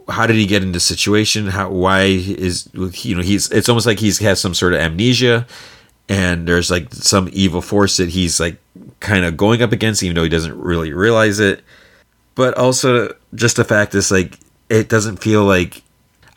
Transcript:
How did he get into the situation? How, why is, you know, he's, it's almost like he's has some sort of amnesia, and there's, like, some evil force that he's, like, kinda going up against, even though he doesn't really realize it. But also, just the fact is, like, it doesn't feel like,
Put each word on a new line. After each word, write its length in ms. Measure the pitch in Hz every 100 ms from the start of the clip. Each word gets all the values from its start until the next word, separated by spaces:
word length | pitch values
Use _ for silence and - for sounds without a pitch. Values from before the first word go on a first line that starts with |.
| -
How 160 | - 117
did 120 | 110
he 100 | 104
get 160 | 101
into 100 | 95
the 60 | 87
situation? 680 | - - - 104 107 107 104
How, 220 | 95 95
why 340 | 92 92 95
is, 640 | 95 95 92 98 92 87 -
you 420 | - 92 87 127 90
know, 60 |
he's, 300 | 90 101 -
it's 180 | - 104
almost 160 | 117 113
like 140 | 101
he's 180 | 107 92
has 220 | 104 92
some 140 | 101 85
sort 180 | 90
of 60 | 85
amnesia, 640 | 82 80 117 120 123 117 120 - - - _ _ -
and 400 | 98 92 87 85
there's, 240 | 87 85
like, 200 | 90 71
some 360 | - - 101 92
evil 300 | - 95 85
force 360 | - 101 98 -
that 120 | 90
he's, 300 | 87 87 -
like, 180 | 85 80 _ - - -
kinda 300 | - 101 87
going 300 | 78 101 117
up 100 | 117
against, 300 | 110 110 104
even 140 | 95 85
though 80 |
he 60 | 82
doesn't 300 | 82 80 -
really 340 | - 85 80
realize 460 | 76 107 113 110 101
it. 220 | 101 - _ - _ _ _ _ _
But 240 | - 127 -
also, 560 | 127 127 135 123 104 - _ 110
just 220 | 113 -
the 60 |
fact 300 | 113 104 104
is, 160 | 98 95
like, 300 | 95 90 - _ _ _
it 200 | 110 107
doesn't 280 | 113 107 95
feel 260 | 107 107
like, 400 | 101 95 87 - - _ _ _ _